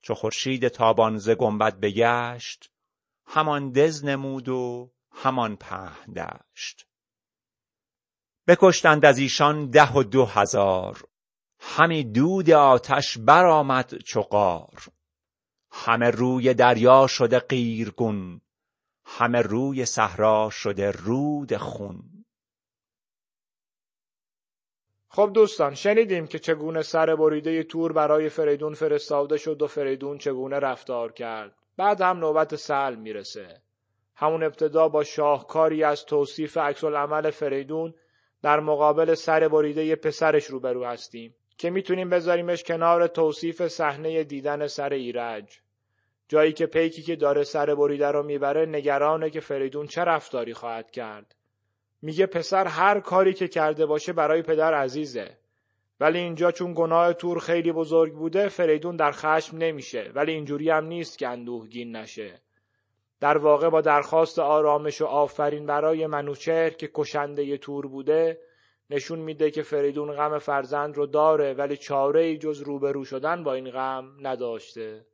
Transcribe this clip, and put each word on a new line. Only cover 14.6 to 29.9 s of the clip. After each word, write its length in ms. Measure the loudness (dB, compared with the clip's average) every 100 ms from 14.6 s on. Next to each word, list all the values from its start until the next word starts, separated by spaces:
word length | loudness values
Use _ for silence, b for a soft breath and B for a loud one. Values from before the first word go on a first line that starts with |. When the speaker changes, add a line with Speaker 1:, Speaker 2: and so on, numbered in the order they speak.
| -10 -20 -20 _ _ _ _ _ _ _ _
Speaker 1:
همه 380 | -8 0 2 2
روی 440 | 2 0 2 2
دریا 520 | 6 6 6 8 8 8
شده 320 | 2 2 2
قیرگون، 1000 | 2 -2 -2 -4 -6 -2 -2 -2 -8 -14 _ _ _ _ _ _
همه 380 | -20 -2 0 2
روی 420 | 0 0 -2 -4
صحرا 680 | -4 0 -2 2 2 2 0
شده 400 | -4 -6 -2 -4
رود 680 | -4 -4 -2 -2 -4 -4 -6
خون. 460 | -6 -10 -12 -14 -20 -20 _ _ _ _ _ _ _ _ _ _ _ _ _ _ _ _ _ _ _ _ _ _ _ _ _ _ _ _ _
Speaker 2:
خب 220 | 0 2
دوستان، 400 | 6 4 4 -2
شنیدیم 520 | 0 2 2 2 -2 -6
که 120 | -8
چگونه 440 | -4 -4 -2 -6
سر 340 | -2 0 2 4
بریدهٔ 460 | 2 2 -2 -4
تور 300 | -4 -4 -2
برای 360 | 0 2 2 0
فریدون 460 | -2 0 0 -4
فرستاده 600 | -4 -2 -2 0 -2 0 -2
شد 260 | -4 -4
و 40 | -4
فریدون 520 | -2 -4